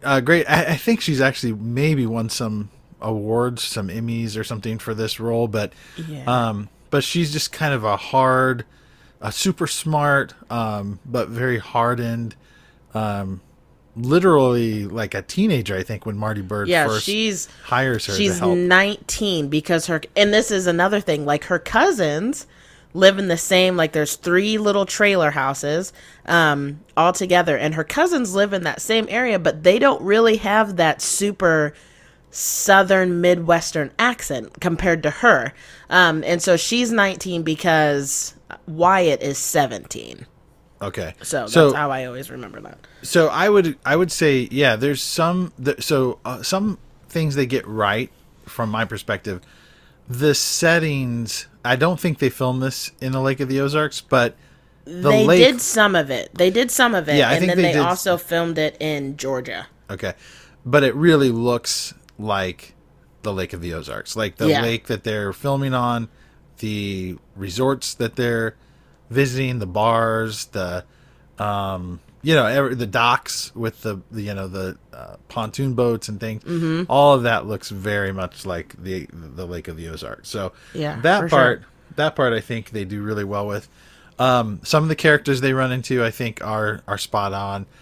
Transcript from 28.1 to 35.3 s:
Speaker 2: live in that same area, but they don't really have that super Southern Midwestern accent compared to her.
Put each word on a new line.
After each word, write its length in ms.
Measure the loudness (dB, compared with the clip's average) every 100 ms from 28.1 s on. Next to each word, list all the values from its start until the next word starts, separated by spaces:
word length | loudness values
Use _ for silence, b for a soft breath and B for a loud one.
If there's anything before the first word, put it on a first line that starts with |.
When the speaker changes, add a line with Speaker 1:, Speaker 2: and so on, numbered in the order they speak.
| 0 -2 0
Speaker 2:
live 180 | 0
in 100 | 0
that 180 | -4 -6
same 240 | -2 -2 0
area, 280 | -2 0 0
but 240 | 0 2
they 160 | 4 6
don't 220 | 4 2
really 360 | 2 4 4 2
have 380 | 2 2 2 2
that 240 | 0 0
super 720 | -4 -2 -2 0 2 2 0 b b b b b _
Southern 880 | -8 -6 -4 4 6 6 2 2 2
Midwestern 680 | 2 2 2 0 0 -4 -4 0
accent 600 | 0 -2 -6 -8 -8 -6
compared 400 | -4 0 0 0
to 60 | -2
her. 440 | 2 4